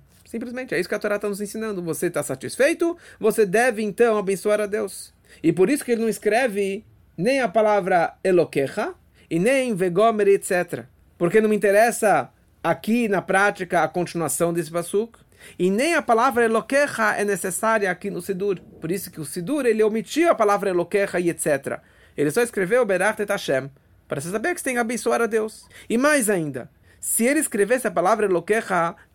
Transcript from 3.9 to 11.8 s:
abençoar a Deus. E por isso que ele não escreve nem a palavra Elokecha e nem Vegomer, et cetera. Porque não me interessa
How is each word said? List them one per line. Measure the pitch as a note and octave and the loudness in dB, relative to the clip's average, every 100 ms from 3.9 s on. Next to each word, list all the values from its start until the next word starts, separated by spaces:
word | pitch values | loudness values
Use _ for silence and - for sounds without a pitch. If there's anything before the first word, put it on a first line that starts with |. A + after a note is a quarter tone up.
| F#3 A#3 G#3+ | 2 2 2
abençoar | F#3+ F#3+ G#3 G#3 | 0 -2 0 0
a | G#3 | 0
Deus. | G#3 G3+ - - _ _ - | -4 -6 -10 -18 _ _ -2
E | D#3 | 0
por | E3 F#3+ | 4 2
isso | C#4+ - | 2 0
que | |
ele | A3+ | 0
não | A3+ | 0
escreve | G#3 G#3+ A3 C4 G3 G3 G3 - _ _ - | -2 0 2 0 -2 -4 -4 -10 _ _ -4
nem | G3+ C#4 | 0 0
a | A#3 | 2
palavra | A3 G#3+ G#3 F3+ F3+ D#3+ - | 2 4 2 2 2 2 -2
Elokecha | F#3+ F3+ D3+ D3 C3+ - D4 F#4 _ _ _ | 2 4 2 0 -2 -2 -6 -8 _ _ _
e | E3 | -2
nem | G#3 C4+ B3+ F#3+ | 2 2 0 -2
Vegomer, | F#3 F3 A3+ G#3+ G3 | 0 2 2 4 4
et | G3 | 4
cetera. | - F3+ E3+ B2 - _ _ _ | 2 -2 -2 -6 -12 _ _ _
Porque | F3 A3 | 2 4
não | A3 | 4
me | G#3+ | 2
interessa | G#3 G3+ | 4 6